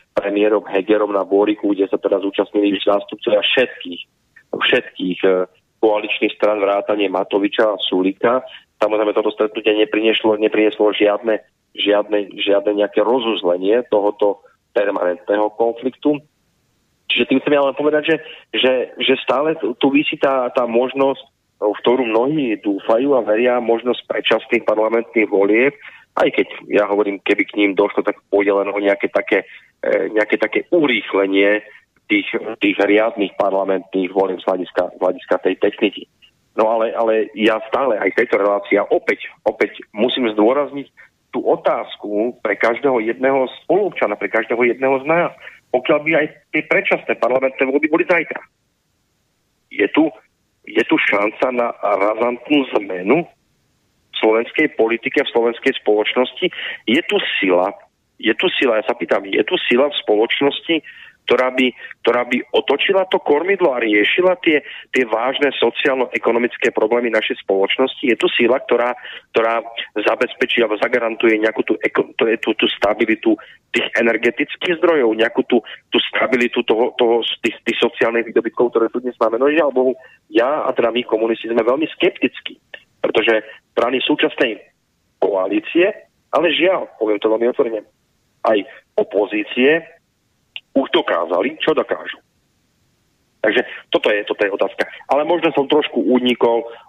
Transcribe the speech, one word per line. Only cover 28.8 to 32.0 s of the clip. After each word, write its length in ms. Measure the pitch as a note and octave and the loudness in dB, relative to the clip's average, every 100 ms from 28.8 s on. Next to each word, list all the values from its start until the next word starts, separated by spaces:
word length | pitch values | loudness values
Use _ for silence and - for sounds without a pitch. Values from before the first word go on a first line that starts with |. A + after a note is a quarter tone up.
nejaké 320 | G2+ G2+ G2 | 0 0 0
také, 320 | G2+ - G2 - - _ _ | -4 0 -2 -2 -12 _ _
e, 240 | - G2 F2+ G#2+ | -2 0 0 -2
nejaké 240 | G#2+ A2 | 0 0
také 240 | G#2+ - - | 0 -2 0
urýchlenie 880 | F3 C#3+ A2+ - F#2+ G2 G2 G2+ G#2+ - - _ _ | 2 2 0 -2 0 2 2 2 2 -4 -20 _ _